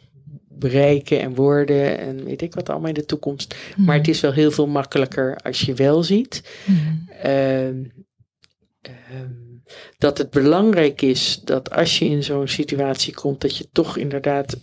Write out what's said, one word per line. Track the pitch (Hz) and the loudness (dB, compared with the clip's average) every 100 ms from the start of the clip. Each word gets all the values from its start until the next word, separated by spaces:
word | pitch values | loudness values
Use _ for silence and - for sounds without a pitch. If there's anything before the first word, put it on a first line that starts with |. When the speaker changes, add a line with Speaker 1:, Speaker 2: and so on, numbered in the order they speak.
| _ _ - - _ | _ _ -20 -20 _
Speaker 1:
bereiken | - 135 135 143 143 - 143 | -6 0 4 4 4 2 -2
en | 131 | 0
worden | 127 139 147 143 139 139 - | 2 4 4 2 2 0 -2
en | 135 135 | -6 -10
weet | 135 135 | -10 -8
ik | 165 | -6
wat | 175 - | -6 -6
allemaal | 147 160 | -6 -4
in | |
de | 151 | -6
toekomst. | 151 151 143 143 - - - | -6 -6 -4 -8 -10 -14 -6
Speaker 2:
Mhm. | 202 | 2
Speaker 1:
Maar | 180 151 | 4 4
het | 160 | 2
is | 156 | 2
wel | 143 | 2
heel | 139 151 | 4 4
veel | 147 147 | 4 0
makkelijker | 143 135 147 131 139 131 - | 0 0 -2 0 -2 -2 -4
als | 127 127 | -6 -4
je | 139 | -2
wel | 127 139 160 | 2 4 4
ziet. | 175 208 269 - - - | 4 0 0 -8 -16 -6
Speaker 2:
Mhm. | 196 175 156 160 180 - | 0 2 2 -4 -8 -6
Speaker 1:
Ehm, | - 139 135 131 131 131 127 - - _ _ _ _ _ _ _ | -2 0 2 0 -2 -6 -10 -16 -20 _ _ _ _ _ _ _
ehm, | - 123 127 131 127 120 120 120 _ - - _ | -20 -20 -18 -14 -14 -16 -18 -20 _ -20 -20 _
dat | 147 - | -2 -2
het | 135 | -2
belangrijk | 143 139 175 220 180 147 135 | 2 4 4 4 4 2 2
is | 135 127 - - | 0 2 -2 -4
dat | - 131 - | -2 -4 -2
als | - 165 - | 0 0 2
je | |
in | 160 147 | 0 0
zo'n | 143 143 135 | -2 -4 -2
situatie | - 143 139 139 131 - | -4 -2 -2 -2 -2 -6
komt, | - 143 139 | -4 -6 -2
dat | 143 - | -4 -4
je | - | -2
toch | - 156 - | -2 -2 -4
inderdaad, | 143 135 147 139 139 - | -6 -4 -2 -2 -4 -10